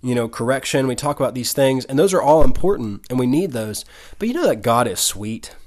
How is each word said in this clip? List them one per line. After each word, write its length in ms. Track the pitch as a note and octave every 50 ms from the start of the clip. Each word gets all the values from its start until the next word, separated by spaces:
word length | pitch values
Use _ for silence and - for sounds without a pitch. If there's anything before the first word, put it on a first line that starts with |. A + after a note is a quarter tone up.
you 120 | - B2+ B2
know, 140 | A#2+ A#2 A2+
correction, 600 | A#2 - A#2+ A#2+ C3+ C3+ - - - C#3+ C3 C3
we 80 | B2
talk 260 | - - D3 D3 -
about 140 | C#3+ A#2+ G#2
these 180 | B2+ A#2+ - -
things, 320 | - C3+ C3+ C3+ C3 B2
and 120 | - C3+ C#3
those 160 | E3 G3 F#3
are 80 | F3
all 220 | - C#3 D3+ D#3+ -
important, 640 | - - - - F#3 G3+ - A#2 G#2+ G2+ G2+ - -
and 80 | B2+ B2+
we 100 | B2+ B2
need 240 | C3 D3+ F#3+ F#3
those. 340 | C3 A#2 A2 G#2+ G#2 - - - - - - - - -
But 80 | G3+ A3+
you 60 | B3
know 120 | E4+ F4 G#3+
that 140 | C#3 A2
God 280 | G2+ A#2+ A2+ A#2+ B2 A#2
is 100 | F#2 -
sweet? 560 | - - - G#2 G#2+ G#2+ A2 - - - - - -